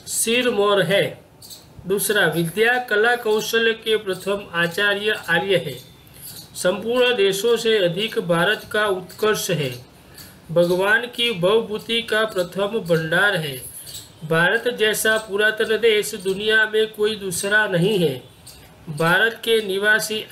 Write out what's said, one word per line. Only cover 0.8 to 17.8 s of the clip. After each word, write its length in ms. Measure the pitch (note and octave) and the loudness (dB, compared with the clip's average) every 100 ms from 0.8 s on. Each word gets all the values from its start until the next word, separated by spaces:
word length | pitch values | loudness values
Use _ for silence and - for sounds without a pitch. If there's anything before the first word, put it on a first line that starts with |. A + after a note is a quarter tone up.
है। 440 | F3 G3 D3+ - - - - - - - F3 | 4 2 0 -4 -20 -20 -20 -20 -20 -12 -4
दूसरा, 400 | G3 G3+ G#3 F3 | -2 0 2 2
विद्या 520 | D#3+ E3+ F3+ A3+ B3 | 0 -2 2 2 2
कला 360 | B3 G#3 A3+ A#3+ | 0 2 2 2
कौशल्य 580 | A3+ G#3+ G#3+ A3+ A3+ | 0 -2 0 0 0
के 240 | A3+ A3+ G#3+ | 0 -2 -2
प्रथम 520 | G3+ F3+ F#3+ G3+ G3+ | -2 -6 -4 -4 -4
आचार्य 580 | E3+ E3+ E3+ G#3 G3+ G#3+ G#3+ - | -2 -2 0 0 0 -2 -4 -2
आर्य 260 | E3 G3 F3+ | -2 2 0
है। 220 | D3+ B2 - - - - - - - - | 0 -10 -16 -20 -20 -20 -18 -18 -16 -4
संपूर्ण 600 | F3+ G3 G#3 B3 B3 A3+ | -2 -2 0 2 2 4
देशों 420 | G3 F#3+ A#3 A3+ | 2 2 0 0
से 200 | A3+ A3 | 2 2
अधिक 420 | F3 E3 A3 A3+ | 2 0 -4 -2
भारत 500 | F3+ E3+ E3+ G#3 - | 0 2 2 0 -2
का 160 | G#3+ G#3+ | -2 0
उत्कर्ष 640 | F#3 F3 - G#3+ G#3 - | -2 -6 -2 0 0 0
है। 340 | E3 C#3 B2 - - - - - - - | -2 -2 -6 -14 -20 -20 -20 -20 -20 -4
भगवान 500 | E3 F3 F3+ G3 A3 | 2 2 2 2 2
की 300 | A#3+ A#3+ A#3+ | 0 -2 -2
भवभूति 680 | G3+ F3+ A3 G3+ G#3 - A#3 | 0 2 2 0 -6 -4 -4
का 240 | A3 G#3+ A3 | -2 0 0
प्रथम 420 | G3 F3 F#3 G3+ | -2 -4 -2 -2
भंडार 680 | A3+ E3+ E3 D#3+ E3+ G3+ F#3+ | -2 0 0 2 2 2 0
है। 440 | D3+ C3 - - - - - - D#3 | -4 -8 -12 -18 -16 -18 -18 -12 -2
भारत 460 | E3 F3 A3 B3 G3 | 2 4 2 -2 0
जैसा 380 | G#3+ G#3 A3 A3 | 0 2 2 0
पुरातन 480 | G#3+ G3 G#3+ G#3+ G#3+ | 0 0 0 0 0
देश 500 | G#3+ A3+ G#3+ G3+ A3 | 2 4 4 0 -4
दुनिया 560 | F#3 F#3+ G#3+ A3 G#3+ | -4 -2 2 2 2
में 200 | G#3+ A3 | 0 0
कोई 220 | A3 G#3 G#3+ | 0 -2 -2
दूसरा 520 | F#3+ F3 G3+ G#3+ G#3 | -6 -4 0 2 2
नहीं 320 | F3+ | 2